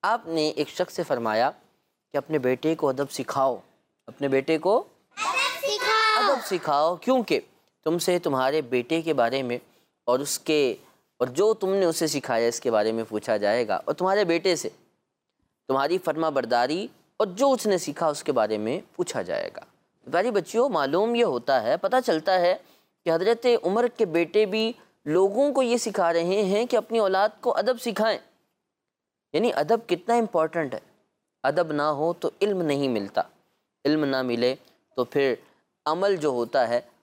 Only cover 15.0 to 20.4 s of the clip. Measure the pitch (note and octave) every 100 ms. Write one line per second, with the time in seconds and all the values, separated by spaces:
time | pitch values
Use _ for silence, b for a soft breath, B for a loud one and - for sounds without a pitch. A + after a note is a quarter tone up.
15 | _ _ _ _ _ _ _ C3+ C#3+ F3+
16 | E3+ D3+ D#3+ C#3 A#2+ A#2+ B2 D#3+ G#3 _
17 | _ _ G#3+ F#3 C#4 C4 A3 F#3+ - D3
18 | E3 D3 - C3 G#2+ G#2+ G#2+ D3 - -
19 | F3 C3 F2 E2+ G1+ - - _ _ _
20 | - D#3+ A3 G3+